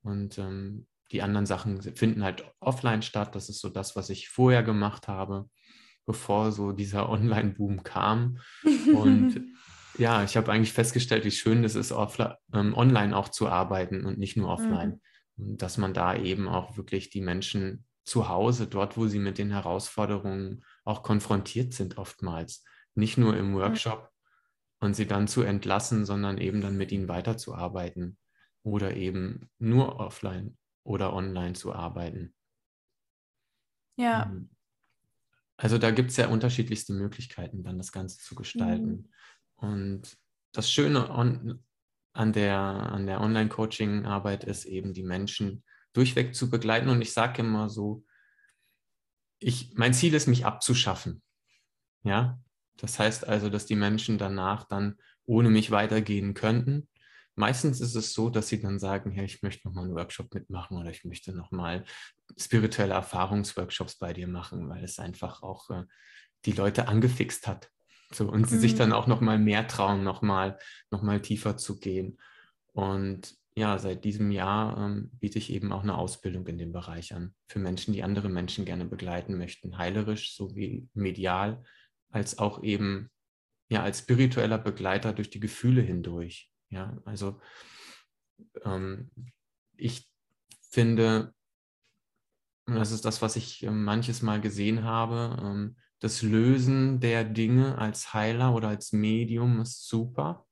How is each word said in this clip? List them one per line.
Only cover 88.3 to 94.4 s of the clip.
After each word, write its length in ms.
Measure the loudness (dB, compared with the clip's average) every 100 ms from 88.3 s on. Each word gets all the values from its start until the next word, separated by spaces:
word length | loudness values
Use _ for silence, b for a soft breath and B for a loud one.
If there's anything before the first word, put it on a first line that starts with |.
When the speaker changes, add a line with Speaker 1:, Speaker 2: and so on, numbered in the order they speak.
| _ -20 -12
Speaker 1:
ähm, 480 | -6 -6 -6 -10 -14 -18 -20 _ _ _ _ _
ich 340 | -6 -6 _ _ _ _ _ -20 _
finde, 640 | 4 4 6 4 4 0 _ _ _ _ _ _ _ _ _ _ _ _ _ -2
und 80 | 0
das 160 | 0
ist 140 | -2 -4
das, 160 | -2
was 140 | -2 -2
ich, 280 | -8 -8
ähm, 200 | -4 -2
manches 380 | 0 0 0 -2
Mal 200 | 0 0